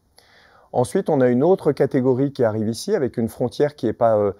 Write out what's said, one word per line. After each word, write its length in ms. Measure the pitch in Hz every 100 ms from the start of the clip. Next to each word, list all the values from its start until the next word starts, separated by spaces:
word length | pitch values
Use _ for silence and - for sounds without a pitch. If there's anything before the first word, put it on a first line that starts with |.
| _ _ _ _ _ _ _
Ensuite, 380 | 117 123 190 -
on 100 | 143
a 80 | 127
une 140 | 123
autre 300 | 160 190 160
catégorie 600 | - 143 143 127 127 139
qui 120 | 139
arrive 240 | 113 110 107
ici 260 | 113 -
avec 220 | 202 123 -
une 120 | 113
frontière 460 | - 123 - 147
qui 120 | - 113
n'est 60 |
pas, 240 | - 117 107
euh, 160 | 101 -